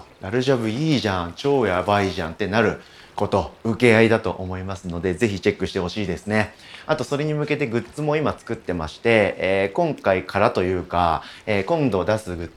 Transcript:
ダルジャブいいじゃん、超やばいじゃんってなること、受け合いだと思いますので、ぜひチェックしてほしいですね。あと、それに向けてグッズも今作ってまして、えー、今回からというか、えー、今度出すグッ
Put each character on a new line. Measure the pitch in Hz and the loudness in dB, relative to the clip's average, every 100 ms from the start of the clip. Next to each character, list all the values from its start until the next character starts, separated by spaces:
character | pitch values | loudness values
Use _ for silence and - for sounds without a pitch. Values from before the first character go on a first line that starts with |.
| - - | -14 -12
ダ | 95 | -4
ル | 120 | -2
ジ | 127 | 2
ャ | 131 | 0
ブ | 110 | 0
い | 113 160 139 | -2 0 2
い | |
じ | 101 | 2
ゃ | 92 87 | -2 -4
ん、 | 85 | -4
超 | 143 143 107 | 0 2 2
や | 90 | 2
ば | 87 101 | 2 2
い | 95 | 2
じ | 87 | -2
ゃ | 82 | -6
ん | |
っ | |
て | 85 98 | -4 0
な | 107 | 2
る | 107 78 - - - - | 2 0 -12 -20 -16 -6
こ | 101 | 0
と、 | 101 87 - 113 | 0 0 -6 -4
受 | 110 123 | 2 6
け | 110 | 6
合 | |
い | 113 | 6
だ | 113 | 4
と | 107 | 0
思 | 87 92 92 | -6 -8 -8
い | |
ま | 92 92 | -8 -10
す | 92 | -8
の | 85 | -4
で、 | 92 | -2
ぜ | 85 113 | 0 0
ひ | 98 | 2
チ | 104 | -2
ェ | 98 | 0
ッ | |
ク | 90 | -4
し | |
て | 101 | -2
ほ | 90 | -4
し | - | -4
い | 98 | -4
で | 85 | -6
す | - | -2
ね。 | 107 98 - - - - | -2 -2 -6 -20 -20 -4
あ | - | -4
と、 | |
そ | - 143 | -2 -4
れ | 156 | -2
に | |
向 | 151 147 | -2 -2
け | 147 | -2
て | 135 | -2
グ | 117 | -4
ッ | - - | -6 -6
ズ | |
も | 151 151 | -2 0
今 | 131 92 | -2 -4
作 | - | -8
っ | 113 | -10
て | - | -6
ま | 87 78 | -6 -6
し | - | -2
て、 | 117 113 98 - | 2 4 4 0
え | 87 98 98 | 0 2 0
ー、 | 131 | 0
今 | 170 | -2
回 | 135 - 95 | 0 2 0
か | 92 101 | 0 2
ら | 110 | 2
と | 113 | 2
い | 92 | 0
う | 92 | -2
か、 | 90 85 87 76 - - - | -2 0 2 0 -4 -14 -4
え | 101 | -2
ー、 | 92 | 0
今 | 165 139 | 0 2
度 | 98 | 0
出 | 87 107 | 0 -2
す | 92 85 | -2 -8
グ | |
ッ | 85 | -10